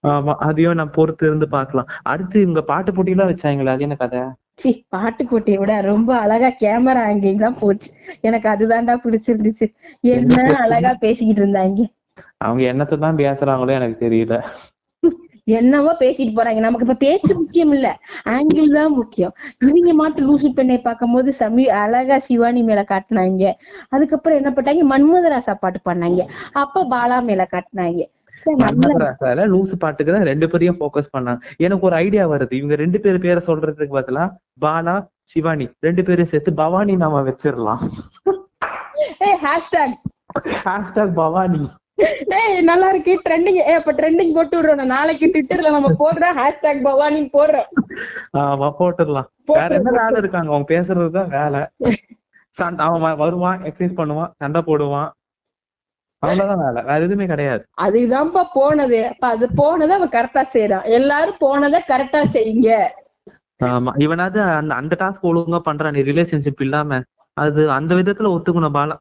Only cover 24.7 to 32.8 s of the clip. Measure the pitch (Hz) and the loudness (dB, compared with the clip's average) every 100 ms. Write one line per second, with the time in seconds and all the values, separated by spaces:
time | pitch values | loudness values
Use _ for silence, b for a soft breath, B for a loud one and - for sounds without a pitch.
24.7 | 302 302 269 285 359 339 269 247 202 185 | 2 4 6 6 6 4 0 -2 -4 -4
25.7 | 185 - 175 170 180 180 B B - 277 | -4 -4 -2 0 0 -2 B B -4 -2
26.7 | 370 320 247 240 247 240 196 180 180 180 | -2 -2 0 0 0 0 -2 -2 -4 -8
27.7 | 196 175 170 - _ _ - - 294 220 | -6 -4 -4 -6 _ _ -8 -4 0 0
28.7 | - 277 294 143 131 131 127 208 185 190 | 2 2 2 -2 -2 -4 0 2 0 0
29.7 | 185 170 143 147 190 180 139 160 170 170 | -4 -6 -4 -2 0 0 0 0 0 0
30.7 | 175 147 147 143 135 123 120 B B 170 | 0 -4 -4 -4 -6 -4 -6 B B -2
31.7 | 196 185 170 180 202 180 147 131 131 143 | 0 0 0 0 0 0 0 -2 -4 -2
32.7 | 147 | -2